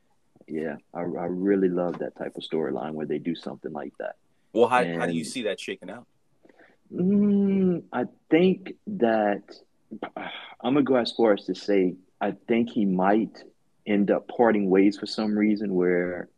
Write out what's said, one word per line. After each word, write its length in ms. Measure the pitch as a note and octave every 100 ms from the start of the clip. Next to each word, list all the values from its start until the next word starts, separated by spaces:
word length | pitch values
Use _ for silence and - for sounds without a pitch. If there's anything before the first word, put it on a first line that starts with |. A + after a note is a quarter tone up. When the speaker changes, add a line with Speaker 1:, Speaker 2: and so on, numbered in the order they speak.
| _ _ _ _ -
Speaker 1:
Yeah, 280 | D#2 D#2+ D2 _
I, 60 | -
I 240 | F2 C#2+ F2
really 440 | F2+ G2 G2 F#2
love 280 | F2+ F2 D2
that 160 | - -
type 200 | C#2+ -
of 80 |
storyline 480 | - D#2+ C#2+ C2 D2
where 140 | D#2 D2+
they 100 | D2+
do 160 | D#2
something 380 | D#2+ - C#2+ D2
like 200 | D2+ C2+ -
that. 180 | - - _ _ _
Speaker 2:
Well, 140 | A2 A#2
how, 160 | B2 F2 E2
how 60 | F2
do 60 |
you 60 | E2
Speaker 1:
And 60 | D#2
Speaker 2:
see 160 | C3+
that 160 | G#2+ F#2+
shaking 300 | - G2 F#2
out? 160 | A2+ A#2 _ _ _ _ _ - _ -
Speaker 1:
Mm, 920 | - F3+ G3+ G#3 G3+ G3 G3 F#3 E3+ -
I 120 | B2 B2 _ -
think 440 | D#3 F#3 F3+ - - -
that, 540 | G2 A#2 A2 G#2 G2+ - - _ _ - G#2+ -
I'm 600 | - G2 - - - A#2
gonna 100 | C#3+
go 120 | B2+ C3
as 160 | A2
far 220 | - A2+
as 120 | G2 -
to 100 | F#2
say, 400 | - G2+ F2+ F2 _ -
I 140 | G#2 F#2+ -
think 220 | A#2 A#2
he 160 | - G2+
might 580 | F#2 F#2+ G#2+ G2 - - _ _ _ -
end 240 | G2+ G2+
up 160 | G2 -
parting 420 | - A#2 G#2+ G2
ways 280 | F#2+ G2+ G2
for 80 | G2+
some 320 | - G#2+ G#2
reason 360 | G#2+ G#2 G#2
where 560 | F#2 F2+ F2+ F2+ F2 E2+